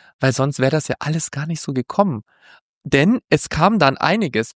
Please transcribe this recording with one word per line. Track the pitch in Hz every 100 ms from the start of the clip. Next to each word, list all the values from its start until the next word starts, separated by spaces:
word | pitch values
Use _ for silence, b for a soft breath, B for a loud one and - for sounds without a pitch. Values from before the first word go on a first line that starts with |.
| B B
weil | 131
sonst | 123 135 139
wäre | 131
das | 156 -
ja | 131
alles | 147 160 -
gar | 139 156
nicht | 160
so | -
gekommen. | 131 - - 202 113 - b b b _ _ -
Denn | 139 170 247 -
es | 156 -
kam | - 175 220
dann | 139 135
einiges. | 151 208 175 110 113